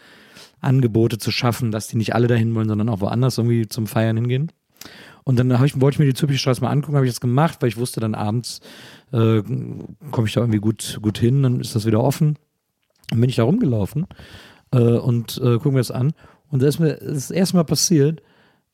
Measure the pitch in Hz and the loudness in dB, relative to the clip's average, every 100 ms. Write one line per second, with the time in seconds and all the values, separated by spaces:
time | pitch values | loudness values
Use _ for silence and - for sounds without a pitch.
0 | - - - - - _ - 131 120 113 | -12 -20 -20 -20 -20 _ 0 2 2 2
1 | 113 110 113 - 120 - 117 107 - 117 | 0 0 -6 -2 -2 -2 -4 -4 -4 -4
2 | 101 117 120 117 113 113 110 104 117 95 | 0 0 2 2 0 -2 -2 -2 -2 -2
3 | 101 117 127 113 120 117 107 - 104 113 | -2 0 0 0 0 0 -2 -6 -4 -2
4 | 113 113 120 127 165 - _ - - - | 0 0 -2 -2 -4 -10 _ -20 -20 -20
5 | - - - 123 127 120 143 135 139 147 | -20 -8 -2 2 4 4 2 4 2 4
6 | 139 123 143 135 135 123 117 139 143 143 | 2 2 0 0 0 0 0 -2 0 0
7 | 127 - 123 127 165 - 127 107 123 - | 0 0 0 2 2 0 -2 -2 -6 -4
8 | 110 107 104 120 - - - - - - | -4 -2 -2 -4 -6 -12 -18 -20 -20 -20
9 | _ 120 113 110 101 127 120 - - - | _ 2 2 2 0 -6 -8 -10 -14 -18
10 | 147 - 110 110 120 107 107 110 - 107 | -6 -4 0 0 2 2 0 -2 -6 -6
11 | 107 - 120 139 131 123 120 110 110 110 | -4 0 2 2 2 0 -4 -4 0 2
12 | 139 - 151 147 _ _ _ _ _ _ | 2 2 0 -2 _ _ _ _ _ _
13 | - 113 127 120 117 233 165 110 92 147 | -4 0 2 2 2 2 0 0 -2 -4
14 | 190 - - - - - _ 123 117 117 | -8 -12 -20 -20 -20 -20 _ 2 4 2
15 | 127 120 110 - 127 117 147 135 117 123 | 0 -2 -4 -2 0 2 2 0 0 -2
16 | 139 - - _ _ 131 147 151 156 - | -2 -4 -12 _ _ 0 2 2 0 -2
17 | - 147 - 170 190 180 151 151 - 156 | -6 -8 -4 -2 2 2 0 0 2 4
18 | 143 160 _ _ _ _ _ | 2 0 _ _ _ _ _